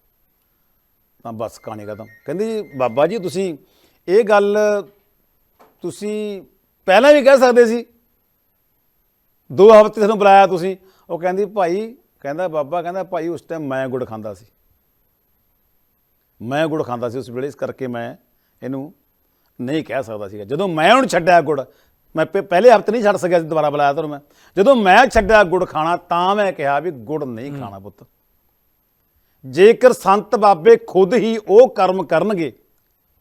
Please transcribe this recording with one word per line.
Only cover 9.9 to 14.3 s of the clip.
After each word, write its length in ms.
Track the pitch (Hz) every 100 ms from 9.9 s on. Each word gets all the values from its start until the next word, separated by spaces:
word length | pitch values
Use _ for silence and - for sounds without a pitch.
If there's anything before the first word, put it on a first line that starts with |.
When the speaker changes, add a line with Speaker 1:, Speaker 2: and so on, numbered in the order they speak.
Speaker 1:
ਤੁਹਾਨੂੰ 240 | 220 202 214
ਬੁਲਾਇਆ 280 | 202 196 196
ਤੁਸੀਂ।" 300 | 180 185 185 _ _ -
ਉਹ 80 | 165
ਕਹਿੰਦੀ, 260 | 180 185
"ਭਾਈ," 520 | 202 208 170 190 226 247 _ _
ਕਹਿੰਦਾ 280 | 139 156 180
ਬਾਬਾ, 340 | 156 135 175
ਕਹਿੰਦਾ, 220 | 170 185
"ਭਾਈ 240 | 180 180 165
ਉਸ 140 | 160
ਟਾਈਮ 240 | - 165 143
ਮੈਂ 220 | 131 131
ਗੁੜ 200 | 127 117
ਖਾਂਦਾ 260 | 110 107